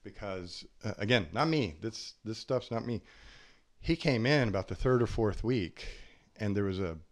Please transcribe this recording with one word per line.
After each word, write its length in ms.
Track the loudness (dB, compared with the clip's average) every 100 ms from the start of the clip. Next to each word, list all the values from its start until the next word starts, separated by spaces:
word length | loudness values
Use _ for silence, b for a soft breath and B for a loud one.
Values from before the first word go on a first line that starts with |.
because, 600 | -16 -10 -6 -6 -8 -12 -16 -10
uh, 80 | -8 -4
again, 280 | 2 2 2
not 160 | 0 2
me. 260 | 2 0 -4
This, 340 | -8 -8 -14 -12
this 140 | -10 -8
stuff's 320 | -2 -4 -2
not 160 | -6 -2
me. 160 | -6 B B B B B B B _
He 160 | -2 2
came 300 | 2 4 4
in 220 | 4 4
about 200 | 2 -2
the 60 |
third 280 | 0 4 4
or 40 | 4
fourth 360 | 2 2 2
week, 440 | 0 0 -2 -6 -12 B B B B -4
and 200 | 0 2
there 80 |
was 140 | 2 0
a 200 | -2 -4 -12